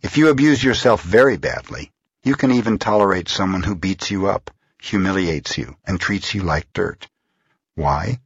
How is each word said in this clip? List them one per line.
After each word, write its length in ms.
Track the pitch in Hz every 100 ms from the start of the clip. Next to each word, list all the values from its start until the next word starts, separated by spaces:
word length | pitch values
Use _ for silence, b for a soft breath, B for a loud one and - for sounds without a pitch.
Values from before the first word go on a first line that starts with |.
If 140 | 104 -
you 120 | 156
abuse 340 | 139 147 139
yourself 400 | 131 113 127 107
very 340 | 87 104 135 101
badly, 560 | - - - - - _ _ _
you 100 | -
can 160 | 139 135
even 280 | 123 110 104
tolerate 500 | - 107 101 92 87
someone 340 | - 95 95
who 140 | 92 95
beats 340 | 95 95 -
you 160 | 101 95
up, 240 | 95 - _ _ _
humiliates 760 | - 104 92 98 87 78 - -
you, 200 | 65 71 -
and 140 | 92
treats 340 | - 101 -
you 80 | 104
like 300 | 90 76 -
dirt. 360 | - 92 - - _ _ _ _ _ _ -
Why? 440 | 82 135 90 123